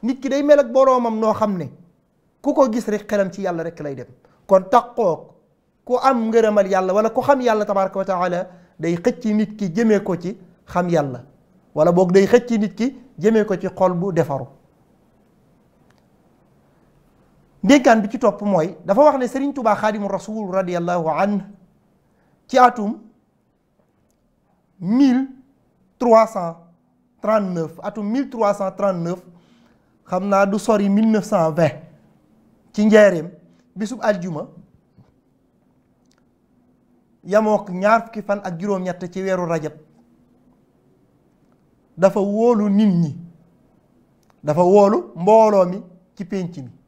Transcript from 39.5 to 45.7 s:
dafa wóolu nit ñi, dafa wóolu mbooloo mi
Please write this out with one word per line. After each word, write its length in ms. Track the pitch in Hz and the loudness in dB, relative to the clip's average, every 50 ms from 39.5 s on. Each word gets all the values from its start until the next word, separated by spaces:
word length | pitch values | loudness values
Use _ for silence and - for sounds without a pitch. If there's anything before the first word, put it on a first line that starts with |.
| 170 160 147 151 151 - - _ _ _ _ _ _ _ _ _ _ _ _ _ _ _ _ _ _ _ _ _ _ _ _ _ _ _ _ _ _ _ _ _ _ _ _ _ _ _ _ _ _ | -4 -4 -4 -8 -12 -12 -20 _ _ _ _ _ _ _ _ _ _ _ _ _ _ _ _ _ _ _ _ _ _ _ _ _ _ _ _ _ _ _ _ _ _ _ _ _ _ _ _ _ _
dafa 240 | - 175 190 190 214 | 0 0 0 2 2
wóolu 480 | 196 202 202 214 226 240 240 208 208 214 | -4 -2 -2 0 2 2 2 2 0 0
nit 180 | 196 202 220 208 180 | 2 2 2 2 2
ñi, 240 | 170 170 147 - - - - _ _ _ _ _ _ _ _ _ _ _ _ _ _ _ _ _ _ _ _ _ _ - | 2 0 -2 -4 -10 -16 -20 _ _ _ _ _ _ _ _ _ _ _ _ _ _ _ _ _ _ _ _ _ _ -6
dafa 180 | 147 147 156 180 | -4 0 2 2
wóolu 500 | 175 190 202 202 196 214 349 359 - - | 4 6 6 4 4 2 -2 -4 -8 -12
mbooloo 480 | 165 170 202 220 220 220 214 208 196 185 | -4 0 4 4 6 6 4 4 2 2
mi 160 | 175 | 0